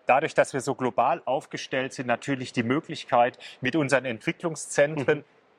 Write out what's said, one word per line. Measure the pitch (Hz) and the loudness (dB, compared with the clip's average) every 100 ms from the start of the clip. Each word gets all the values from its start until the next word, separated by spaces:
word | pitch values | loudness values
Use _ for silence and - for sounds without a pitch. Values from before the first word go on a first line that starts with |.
| - | 2
dadurch, | 131 156 - | 4 4 2
dass | 139 | 2
wir | 139 | 0
so | 131 127 | -4 -2
global | 127 117 123 170 - | -2 2 0 0 -2
aufgestellt | 147 - 156 - 135 131 | -4 -6 -12 -6 -4 -4
sind, | - 123 | -6 -2
natürlich | 117 - 139 127 | -2 -2 -6 -4
die | - | -2
Möglichkeit, | 117 139 - 151 - 123 120 - - - | 0 0 -2 -10 0 4 4 0 -14 -6
mit | 123 160 | -2 0
unseren | 139 - 131 | 2 2 0
Entwicklungszentren, | 113 - 165 170 156 - - 143 156 135 147 - _ _ | -4 -6 -4 -6 -6 -4 2 2 2 0 0 -4 _ _